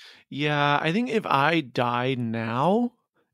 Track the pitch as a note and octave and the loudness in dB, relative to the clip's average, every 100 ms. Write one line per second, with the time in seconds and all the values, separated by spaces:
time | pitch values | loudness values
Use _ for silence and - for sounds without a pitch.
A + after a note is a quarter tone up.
0 | - - - C3+ D3+ D3 C#3+ C#3+ D#3+ F#3 | -20 -20 -12 -4 -2 0 2 2 0 0
1 | B3 A3 - C#3 D3 E3+ B2 B2+ A#2+ A#2+ | 0 -2 0 2 2 2 0 -2 -2 0
2 | B2+ B2+ A#2 A2+ A2+ A#2+ D#3 G#3+ B3 - | 0 -2 -2 -4 -4 0 2 2 0 -6
3 | _ _ _ | _ _ _